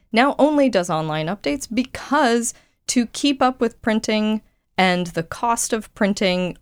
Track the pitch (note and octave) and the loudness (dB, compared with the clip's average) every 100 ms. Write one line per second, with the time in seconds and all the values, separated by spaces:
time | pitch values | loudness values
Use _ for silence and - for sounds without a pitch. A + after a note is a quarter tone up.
0 | _ G#3+ C#4 - C#4+ D4+ C4+ G3 F3 D#3+ | _ 2 2 4 2 4 2 2 0 -2
1 | D#3 D#3 D#3 G3+ - C#4+ - A3 B3 - | -2 -4 -4 -4 -4 -6 -6 -4 -4 -6
2 | - C#4+ C4 A#3 A#3 - _ _ - - | -2 2 2 2 -2 -8 _ _ -4 -2
3 | A#3+ - C#4+ C#4+ B3+ C4 A3+ - - A3 | -2 -2 -2 2 0 2 -4 -2 -2 -2
4 | A3 G#3+ G#3+ G#3+ - _ _ - F#3 F3+ | 0 0 0 -2 -6 _ _ 0 2 2
5 | F3 E3 E3 - A#3+ A#3 - A3 - - | -2 -6 -8 -4 -2 -2 -2 -4 -6 -2
6 | G3+ G3+ G3 F3+ F3+ - | 0 0 0 0 -2 -4